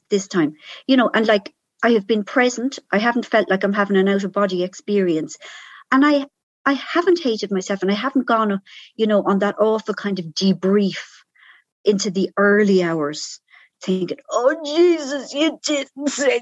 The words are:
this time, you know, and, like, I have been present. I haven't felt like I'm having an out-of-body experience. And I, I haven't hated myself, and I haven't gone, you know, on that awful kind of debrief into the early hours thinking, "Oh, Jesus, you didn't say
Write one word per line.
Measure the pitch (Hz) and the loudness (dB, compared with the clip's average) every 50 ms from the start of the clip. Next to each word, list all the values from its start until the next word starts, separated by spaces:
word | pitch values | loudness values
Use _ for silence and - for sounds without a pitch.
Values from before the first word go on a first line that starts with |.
| _ - | _ -4
this | 208 196 196 - | -2 -2 -2 -2
time, | - 185 156 143 - - - - - - - - | -2 0 0 0 -2 -6 -18 -20 -20 -8 -2 2
you | 262 262 | 2 4
know, | 233 202 - | 4 2 2
and, | 220 226 214 | 0 2 4
like, | 220 208 202 - _ _ _ _ _ _ - | 2 2 0 -4 _ _ _ _ _ _ 0
I | 233 | 2
have | 240 220 196 - | 2 2 2 0
been | 233 214 202 | 0 -2 -2
present. | - - 277 247 247 247 - 233 269 - - - - | -2 0 2 2 2 0 -2 -4 -6 -6 -8 -8 -4
I | - 196 | -2 0
haven't | 208 240 226 240 220 | 0 0 0 -2 -2
felt | - - 220 202 - | 0 0 0 2 2
like | 190 190 196 | 0 0 0
I'm | 202 202 | 0 0
having | 208 202 196 202 190 | 0 0 2 2 2
an | 190 196 | 4 4
out-of-body | 202 202 196 190 180 202 202 196 185 180 180 | 2 0 -2 -4 -2 0 0 0 0 -2 -4
experience. | 180 - - - - 208 202 190 180 165 160 151 151 - - - - - - - - - - - - | -4 -6 -10 -6 -2 0 0 2 2 0 -2 -2 -6 -10 -16 -20 -20 -20 -20 -20 -20 -20 -16 -6 0
And | - 269 277 | 2 4 4
I, | 294 294 285 277 285 _ _ _ _ _ _ - | 4 4 2 0 -4 _ _ _ _ _ _ -2
I | 277 277 | -2 -2
haven't | 262 - - - 330 - 381 349 349 | -2 -4 -4 -2 0 2 2 2 2
hated | - 262 220 214 - 196 | 2 -2 -4 -4 -4 -4
myself, | 202 190 185 - 202 196 | -4 -4 -4 -4 -4 -4
and | - 190 | -2 -2
I | 202 | -2
haven't | 202 220 269 - 277 247 | -2 -2 -2 -2 -2 0
gone, | - 240 226 220 208 196 196 - - - - - - _ | 2 2 2 2 0 -2 -4 -6 -10 -20 -20 -20 -12 _
you | - 220 214 | -2 0 2
know, | 214 202 - | 2 2 2
on | - 202 196 | 2 0 2
that | 202 202 202 - | 0 0 0 0
awful | 208 220 220 220 208 - 202 | 0 0 0 -2 -2 -6 -8
kind | - - 202 196 180 | -6 -6 -6 -6 -6
of | 170 | -8
debrief | 160 151 - 190 196 185 - - 190 196 208 202 190 165 - - - - - _ _ _ _ _ - - _ _ _ _ _ - | -8 -6 -2 0 0 0 2 0 2 2 2 2 0 -2 -6 -12 -16 -20 -20 _ _ _ _ _ -20 -20 _ _ _ _ _ 0
into | 202 208 190 - 208 | 0 0 0 0 -4
the | 170 190 185 - - - | -2 -2 -4 -2 -2 0
early | 202 202 202 208 214 196 196 185 | 2 2 4 4 4 4 4 2
hours | 175 170 165 160 151 143 151 151 - - - - _ _ _ - _ _ _ _ | 2 0 -2 -2 -4 -4 -6 -8 -12 -14 -16 -18 _ _ _ -20 _ _ _ _
thinking, | - - 185 185 180 170 - - - - | -6 -4 -4 -2 -2 -4 -8 -10 -10 -6
"Oh, | - 233 240 269 311 320 320 | -2 0 0 0 0 0 -4
Jesus, | 285 294 330 349 359 339 320 294 262 285 277 240 - - | -4 0 4 4 4 4 2 -2 -6 -8 -8 -8 -6 -4
you | 285 302 320 285 - - | -2 -2 -2 -2 -4 -6
didn't | - 294 277 277 - _ 262 285 294 | -4 -4 -4 -4 -6 _ -8 -6 -6
say | - - 285 269 240 240 | -4 -2 0 0 0 0